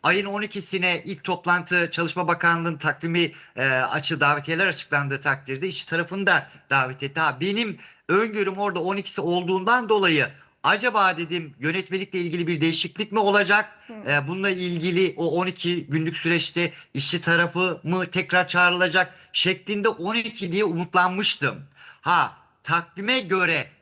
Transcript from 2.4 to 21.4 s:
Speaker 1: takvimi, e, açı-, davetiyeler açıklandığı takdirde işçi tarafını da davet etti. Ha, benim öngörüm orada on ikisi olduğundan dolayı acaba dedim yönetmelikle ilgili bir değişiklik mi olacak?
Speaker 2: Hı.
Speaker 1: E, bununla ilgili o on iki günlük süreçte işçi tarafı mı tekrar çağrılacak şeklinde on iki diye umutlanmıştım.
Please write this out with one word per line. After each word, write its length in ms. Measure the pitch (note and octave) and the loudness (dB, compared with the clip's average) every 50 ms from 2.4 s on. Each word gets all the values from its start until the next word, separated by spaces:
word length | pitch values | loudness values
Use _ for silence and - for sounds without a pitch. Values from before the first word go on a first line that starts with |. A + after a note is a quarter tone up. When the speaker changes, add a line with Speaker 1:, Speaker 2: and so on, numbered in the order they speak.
| F3 E3+ E3+ E3 E3 E3+ E3 C#3+ | 4 2 2 2 0 -4 -4 -2
Speaker 1:
takvimi, 540 | - D#3 C#3+ - - E3+ E3 F3 E3+ D3+ - - - - _ | -2 -4 -2 -2 -4 -2 0 0 0 0 -2 -10 -20 -16 _
e, 80 | - C3 C3+ | -2 0 2
açı-, 520 | C3 B2+ B2+ G#2 G2 D#3 C#3+ - E3 C3+ | 2 2 0 0 -2 -4 -2 -4 -2 2
davetiyeler 460 | D3 C#3+ D3 D3 C#3+ D#3 E3 E3 G3 | 4 4 4 2 0 -4 -2 0 0
açıklandığı 540 | F#3+ E3 - - _ D3 C#3+ C#3+ C#3 C#3 C#3 | 0 0 -4 -6 _ -2 -2 0 0 -4 -2
takdirde 480 | - D3 C3+ C3 - - C3+ C3+ E3 F#3+ | 0 -2 -2 -2 -4 -8 -8 -6 -4 -6
işçi 200 | E3+ - - - | -6 -6 -6 -4
tarafını 380 | E3 E3 E3+ E3+ F#3 G3 G3 | -2 -2 -2 -2 -4 -2 2
da 220 | F#3+ F3+ D#3 - - - - _ _ | 2 2 2 0 -4 -20 -20 _ _
davet 320 | C#3 C#3 C3 B2+ C3 C3+ C#3 | 2 2 2 0 -4 -8 -8
etti. 180 | C#3 C#3 E3 | -6 -2 0
Ha, 160 | D#3+ C#3+ C3+ B2+ | 0 0 0 0
benim 380 | D#3+ G3 G3+ A3 A#3+ G#3+ F3+ - - - - _ _ - | -2 -2 0 -2 -2 -4 -6 -10 -14 -20 -20 _ _ 0
öngörüm 500 | E3+ F#3+ A3 A3+ G#3 G#3+ G3+ F#3+ F#3 F#3+ | 2 2 2 2 0 -2 -2 -2 -2 -2
orada 240 | G3+ G3+ F3+ F3+ D#3+ | -2 -2 -2 -2 -2
on 140 | F3+ G3 | -2 -2
ikisi 240 | G3+ F#3+ - - - | -4 -4 -6 -6 -4
olduğundan 680 | D3+ E3+ F3 F3+ F#3 E3+ F#3+ F#3 F#3 G#3 A#3+ B3 A#3+ G3+ | -2 0 0 0 0 0 -2 0 2 2 2 2 4 2
dolayı 400 | A3 G#3 F#3+ F3 D#3+ D3 B2+ - - - - _ _ _ - | 2 4 4 4 4 2 0 -2 -4 -14 -20 _ _ _ 2
acaba 540 | C#3+ F#3+ G#3+ G#3+ B3+ G#3+ A3 G3 F#3 F3+ | 2 2 2 2 0 2 4 2 2 2
dedim 380 | D#3 E3+ D3+ F3 F3 D#3+ D3+ C#3 _ | 0 -6 -6 -6 -6 -6 -8 -14 _
yönetmelikle 580 | B2 D3+ E3 F#3+ F#3 - F#3 F#3+ G3 F#3+ - F#3 | -4 -4 -2 -4 -4 -4 -6 -6 -6 -4 -4 -4
ilgili 280 | F3 F3 D#3 F3+ F3 | -4 -2 -2 -2 -2
bir 140 | D#3+ F3 D3+ | -2 0 0
değişiklik 520 | D3+ E3 D#3 - - E3 - - G#3+ G#3 G3 | 0 0 0 0 -4 -6 -4 -6 -8 -2 0
mi 60 | A3 | 2
olacak? 520 | G#3 G3+ G3+ G#3 G3+ F3 G#3 G#3 G#3 - - - - | 2 4 4 4 4 4 2 2 2 -2 -10 -20 -20
Speaker 2:
Hı. 60 | - A#3 | -18 -18
Speaker 1:
E, 360 | G#3+ G3+ - C#3+ D3 C#3+ C#3 | -12 -4 0 0 0 0 -2
bununla 220 | F3 F#3+ F#3+ G3 | -4 -2 -2 -2
ilgili 640 | F#3+ F3+ F3+ F3+ F3 E3 D#3 F#3 F3 F3 F#3+ F3 - | -2 -2 -2 -2 -2 -2 -2 0 2 2 2 2 0
o 140 | - F3 E3 | 0 -2 0
on 160 | D3 F3 F#3 | 0 0 0
iki 400 | F3+ F#3 - - F3 F3 E3+ D3 | -2 -4 -4 -4 -2 -2 -2 -4
günlük 300 | C#3 C#3 D#3+ D#3+ D#3+ E3 | -2 -2 -2 -2 -2 -6
süreçte 560 | - - E3 E3+ E3+ E3+ - - E3+ F3 E3 - - - _ _ | -4 0 0 0 0 0 -2 -2 -2 -2 -2 -4 -10 -20 _ _
işçi 260 | C#3 C3+ - - F3 | -6 -4 -2 -4 -2
tarafı 600 | - - E3+ E3+ F3 E3+ - E3+ F#3 F#3 E3 - - | 2 2 4 4 2 0 0 -2 -2 -2 -2 -4 -4
mı 280 | D3+ F3+ F#3 F3+ F3+ | -2 -2 -2 -2 -2
tekrar 380 | - F3+ F3+ - F3+ F#3 F3+ F3+ | -2 -4 -2 2 2 2 2 2
çağrılacak 680 | - F3+ F3+ F3 F3 F3+ F3+ F3 D3+ F#3 F3+ F3+ - - - _ - | 2 4 4 4 4 2 0 2 4 2 0 0 -4 -20 -20 _ -2
şeklinde 560 | - - F3 F#3+ F#3 - - G#3+ G3+ G3+ A3+ | 0 0 0 0 -2 -4 -6 -4 0 0 0
on 260 | - - E3 F#3+ G#3+ | 0 0 -4 -2 -2
iki 380 | A#3 A3+ A3+ A3 - G3+ F3 E3 | -2 -2 -4 -8 -8 -6 -4 0
diye 120 | G3 G#3+ | 0 0
umutlanmıştım. 1000 | F#3 E3 E3 F3 E3+ - F#3 F3+ F#3 F#3 F#3+ G#3 - - - | 0 0 -2 -4 0 2 4 4 4 2 0 -2 -2 -2 0